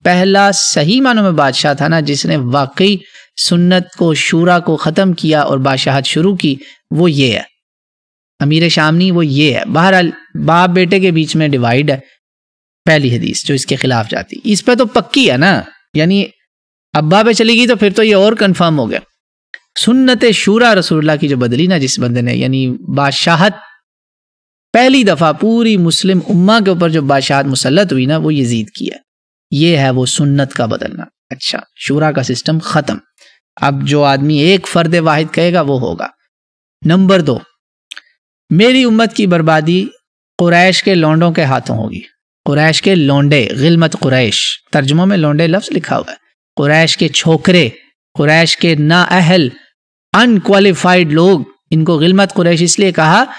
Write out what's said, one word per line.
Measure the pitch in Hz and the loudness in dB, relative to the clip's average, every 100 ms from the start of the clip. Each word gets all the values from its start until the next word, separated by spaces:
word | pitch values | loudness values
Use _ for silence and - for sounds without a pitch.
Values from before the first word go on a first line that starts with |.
| 175 | 0
पहला | 180 190 196 202 | 2 2 2 2
सही | 196 - - 147 254 | 0 -2 0 0 2
मानों | 269 226 | 2 2
में | 196 151 | 0 0
बादशाह | 139 127 151 | 0 0 -2
था | 139 147 | -2 0
ना, | 165 | -2
जिसने | 143 143 165 156 | -2 -4 -2 -2
वाकई | 123 139 131 - 196 196 - - - - | -2 -2 -2 0 0 -2 -6 -20 -16 -8
सुन्नत | - 175 175 185 180 - | -2 0 2 0 -2 -2
को, | 170 | -2
शूरा | 147 - 165 175 175 | -2 -2 0 2 0
को | 170 156 | 0 -2
ख़त्म | 156 165 190 | -2 0 0
किया | 170 160 151 | 0 0 0
और | 139 135 | 0 -2
बादशाहत | 135 131 143 135 | -2 -2 -2 -2
शुरू | 131 151 185 185 | -2 -2 -2 0
की, | 156 135 - - - | -2 -4 -10 -20 -6
वो | 147 175 | 0 0
ये | 143 131 | 2 0
है, | 101 - _ _ _ _ _ _ _ _ - | -2 -8 _ _ _ _ _ _ _ _ -6
अमीर | 139 160 165 | -2 0 0
शाम | 165 156 165 | 0 0 0
नहीं, | 185 | 0
वो | 170 | 0
ये | 156 139 151 | 0 0 0
है। | 113 - | 0 -2
बहरहाल | 151 185 185 170 - - 156 | 0 2 2 0 -4 -12 -6
बाप | 147 170 180 | 0 2 2
बेटे | 180 175 196 | 0 0 2
के | 190 | 2
बीच | 160 151 156 | 0 -2 -2
में | 151 | 0
डिवाइड | 135 120 127 151 | 0 0 0 0
है। | 131 - _ _ _ _ _ _ _ - | -4 -8 _ _ _ _ _ _ _ -2
पहली | 156 131 | 0 0
हदीस | 120 - - - | -2 -4 -6 -4
जो | |
इसके | 135 - 135 | -4 -4 -4
खिलाफ | 123 120 110 | -2 -2 -4
जाती, | - - - 226 | -8 -10 -8 -4
इस | 202 | -2
पे | - 240 | 0 0
तो | 233 | 0
पक्की | 240 - 277 226 | -2 -2 0 0
है | 127 | 2
ना, | 180 139 - - _ 151 | 2 0 -4 -16 _ -2
यानी | 165 196 - _ _ _ _ _ _ | 0 0 -2 _ _ _ _ _ _
अब्बा | 151 156 196 | -4 2 2
पे | 220 | 2
चली | 220 226 233 | 2 2 2
गई | 240 | 2
तो | 226 | 2
फिर | 208 | 0
तो | 196 | 2
ये | 220 | 2
और | 196 208 226 | 4 2 2
कन्फर्म | 196 170 170 151 | 0 2 0 0
हो | 113 | -2
गया। | - - _ _ _ _ - _ - | -6 -10 _ _ _ _ -20 _ -6
सुन्नत | - 254 262 254 240 | 0 2 2 2 2
शूरा | 190 - 220 240 | 0 0 2 2
रसूलुल्लाह | 202 160 156 156 147 | 2 0 -2 0 0
की | 151 | -2
जो | 135 | -2
बदली | 123 120 175 | -2 0 0
ना | 175 | 0
जिस | 131 - | -2 -4
बंदे | 123 120 | -4 -2
ने, | 120 | -2
यानी | 120 127 131 127 127 - | -2 -2 -2 -4 -6 -6
बादशाहत, | 135 139 - - 160 202 190 - _ _ _ _ _ _ _ _ _ _ | -2 -2 -2 0 2 0 -2 -12 _ _ _ _ _ _ _ _ _ _
पहली | 226 254 269 | 2 4 2
दफ़ा | 202 151 160 | 2 2 0
पूरी | 151 208 226 226 202 | 0 0 2 2 2
मुस्लिम | 170 - 185 190 | 0 0 0 -2
उम्मा | - 180 190 226 | 0 0 2 2
के | 190 | 2
ऊपर | 175 170 | 0 0
जो | 156 | 0
बादशाहत | 139 139 135 139 139 | 0 0 0 -2 -2
मुसल्लत | 131 127 160 202 | -2 0 0 0
हुई | 135 127 | 0 -2
ना, | 160 | -2
वो | 156 | -2
यजीद | 147 120 117 107 - | -2 -2 -4 -6 -10
की | - | -12
है। | - _ _ _ _ - | -12 _ _ _ _ -6
ये | 139 165 156 | -2 0 2
है | 135 | 0
वो | 127 127 | 0 -2
सुन्नत | - 143 139 139 | -2 0 0 -2
का | - 113 | -4 -4
बदलना। | 101 - - - _ - | -6 -8 -12 -16 _ -18
अच्छा, | 131 - - - - | -12 -8 -8 -12 -12
शूरा | - 143 156 | -6 -2 -2
का | 139 | -2
सिस्टम | 123 123 - 160 | -4 -6 -4 -4
ख़त्म, | - 160 139 107 - _ _ _ _ - | -4 -4 -4 -8 -14 _ _ _ _ -6
अब | 139 139 139 | -4 -2 -2
जो | 147 | 0
आदमी | 143 135 147 147 | 2 0 0 2
एक | 160 196 - | 2 0 0
फ़र्द | 175 160 170 | -2 0 0
वाहिद | 160 151 160 | 0 0 -2
कहेगा | - 175 175 | -2 0 0
वो | 143 131 | 0 -2
होगा। | 107 85 - _ _ _ _ _ _ _ 156 | -4 -6 -10 _ _ _ _ _ _ _ 0
नंबर | 180 185 190 | 2 4 2
दो, | 143 110 - _ _ _ - - - _ _ _ - | 0 -4 -8 _ _ _ -20 -20 -20 _ _ _ -2
मेरी | 160 233 262 247 | 2 4 4 2
उम्मत | 220 226 | 2 0
की | 220 196 | 0 0
बर्बादी | 175 160 156 156 180 208 - _ _ _ - | 2 2 0 0 -2 -2 -10 _ _ _ -4
कुरैश | 175 175 185 180 | 2 4 2 2
के | - 185 | 0 2
लौंडों | 156 156 170 | 2 2 0
के | 160 | 0
हाथों | 143 131 - 113 | -2 -2 -4 -6
होगी। | 110 - - _ _ _ - | -6 -10 -16 _ _ _ -4
कुरैश | 143 156 156 | 0 0 0
के | - 185 | 0 2
लौंडे, | 139 139 143 147 110 | 2 2 2 2 0
गिलमत | - 156 165 160 - | 0 2 2 0 -2
कुरैश, | 170 127 117 - - - _ | 0 0 0 -2 -6 -8 _
तर्जुमों | 151 135 156 190 | -2 0 0 0
में | 196 | 0
लौंडे | 151 147 165 | 0 0 0
लफ्ज़ | 185 - | -2 -4
लिखा | - - 123 | -6 -4 -6
हुआ | - | -6
है। | - _ _ _ - | -16 _ _ _ -4
कुरैश | 143 156 165 - | 0 2 0 0
के | 160 | -4
छोकरे, | - 165 160 185 180 120 - _ _ _ | -2 0 0 2 2 0 -4 _ _ _
कुरैश | - 147 160 165 - | -4 0 2 0 0
के | 170 147 | 0 0
नाअहल, | 151 175 175 185 165 185 127 - _ _ _ _ _ | 2 2 2 2 2 2 0 -4 _ _ _ _ _
अनक्वालिफाइड | 190 240 208 156 196 202 175 180 180 160 | 0 2 2 2 2 2 2 2 2 2
लोग, | 156 180 175 - _ - | 2 2 2 -2 _ -4
इनको | 160 160 160 | -2 0 0
गिलमत | 170 190 196 | 2 2 0
कुरैश | - 170 165 | 0 0 0
इसलिए | 175 - 196 | 0 0 -2
कहा | 165 156 196 277 | 0 2 2 0